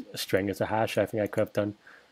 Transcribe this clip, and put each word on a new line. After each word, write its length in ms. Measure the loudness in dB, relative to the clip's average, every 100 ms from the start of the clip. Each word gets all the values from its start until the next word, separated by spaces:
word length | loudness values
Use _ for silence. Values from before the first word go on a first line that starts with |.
| -10 -10
string 340 | 0 0 2
as 120 | -2
a 60 | 0
hash. 300 | 0 0 0
I 80 | 0
think 180 | 0
I 40 | 0
could 140 | 0
have 120 | 0
done 220 | 0 -2 -4 -14 -20 -20